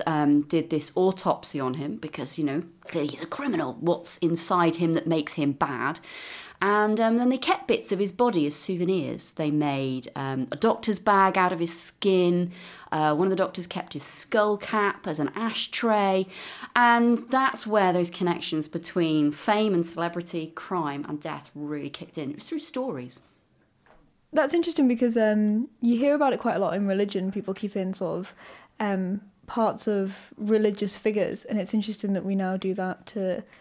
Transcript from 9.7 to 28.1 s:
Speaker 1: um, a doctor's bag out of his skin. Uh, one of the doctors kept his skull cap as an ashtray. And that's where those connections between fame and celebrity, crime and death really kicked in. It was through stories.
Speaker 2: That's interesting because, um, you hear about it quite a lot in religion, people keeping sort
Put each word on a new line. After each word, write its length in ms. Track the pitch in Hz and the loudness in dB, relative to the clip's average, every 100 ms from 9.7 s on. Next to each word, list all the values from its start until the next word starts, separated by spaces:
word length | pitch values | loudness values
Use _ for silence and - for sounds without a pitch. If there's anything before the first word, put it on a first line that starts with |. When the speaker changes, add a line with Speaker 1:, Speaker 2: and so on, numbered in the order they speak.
| 139 135 131 - - | 0 -2 -4 -6 -6
Speaker 1:
um, 300 | 135 135 127 | -4 -4 -4
a 60 | - | 0
doctor's 420 | 226 - - 196 | 2 2 0 -2
bag 380 | - 202 190 190 | 4 6 6 4
out 160 | 180 | 2
of 60 | 180 | 2
his 180 | 170 - | -2 -2
skin. 760 | - - 202 185 175 175 175 - - - - | -6 -2 2 4 6 4 0 -4 -16 -20 -6
Uh, 240 | 156 156 151 | 0 2 4
one 100 | 185 | 2
of 40 | |
the 80 | 190 | 2
doctors 300 | 185 - 175 | 0 -2 -8
kept 260 | - - | -8 -8
his 100 | 151 | -8
skull 540 | - - - 226 208 208 | -6 -6 0 2 4 2
cap 500 | - 220 202 - - | -2 0 0 0 -4
as 100 | 151 | -2
an 140 | 147 | -2
ashtray. 920 | - 226 226 - - 233 214 196 190 190 - - - - - | -2 -4 -4 -4 -2 2 4 4 2 0 -6 -14 -14 -2 4
And 480 | 240 233 233 233 - | 6 6 6 2 2
that's 360 | 262 269 - 220 | 0 0 -2 0
where 280 | 208 185 | 2 4
those 160 | 175 175 | 4 0
connections 580 | - 180 170 - 156 147 | 0 -2 -2 -4 -6 -4
between 640 | 165 - - 165 156 147 | -8 -6 0 2 2 2
fame 420 | 147 - 208 214 | 0 0 2 2
and 140 | 185 170 | 2 0
celebrity, 640 | - 170 175 175 175 160 | -2 -4 -4 -6 -8 -8
crime 520 | - - 160 151 143 151 | -10 -6 -4 -2 -4 -6
and 140 | 151 | -8
death 300 | 160 147 135 147 | -8 -10 -12 -12
really 340 | 147 151 143 | -8 -8 -8
kicked 280 | 147 180 - | -12 -12 -10
in. 140 | 139 | -8
It 40 | 151 | -10
was 80 | |
through 160 | - 320 | -8 -8
stories. 640 | - 262 262 147 123 - - _ _ _ _ _ _ - _ _ _ | -6 -6 -6 -6 -10 -14 -20 _ _ _ _ _ _ -20 _ _ _
Speaker 2:
That's 200 | - 294 | 0 2
interesting 360 | 339 339 320 269 | 2 0 2 4
because, 260 | 240 240 226 | 4 2 4
um, 540 | 220 214 214 214 254 _ | 4 4 2 2 -2 _
you 180 | 233 233 | 2 4
hear 180 | 285 285 | 4 4
about 180 | 277 | 2
it 80 | - | 2
quite 160 | 240 170 | 0 0
a 20 | |
lot 140 | 185 | 0
in 120 | 180 202 | 0 0
religion, 460 | 190 202 196 185 | 0 0 -2 -4
people 220 | 196 190 | -4 -6
keeping 400 | 196 202 202 185 | -6 -6 -4 -4
sort 260 | 190 180 | -4 -4